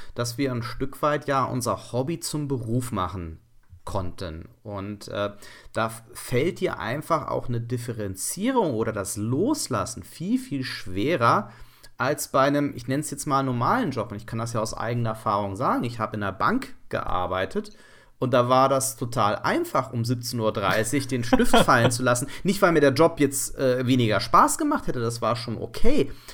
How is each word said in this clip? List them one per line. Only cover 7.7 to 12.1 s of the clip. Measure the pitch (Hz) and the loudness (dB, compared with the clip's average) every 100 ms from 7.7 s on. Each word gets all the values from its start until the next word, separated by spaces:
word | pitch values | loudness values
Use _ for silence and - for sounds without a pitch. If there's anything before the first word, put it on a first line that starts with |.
| 123 120 110 101 95 - 180 233 269 175 | -6 -6 -6 -6 -6 -8 -2 0 2 2
oder | 110 113 | 0 -2
das | 107 95 104 | -2 -6 -4
Loslassen | 107 135 240 311 - 110 90 - | -2 0 0 -2 -2 -2 -2 -8
viel, | - - 180 254 | -14 -10 -2 -2
viel | - 139 | -2 -6
schwerer | 120 - - 92 131 170 117 180 - - - - - - | -6 -8 -6 -2 0 4 4 4 0 -14 -20 -20 -18 -4
als | 127 | -2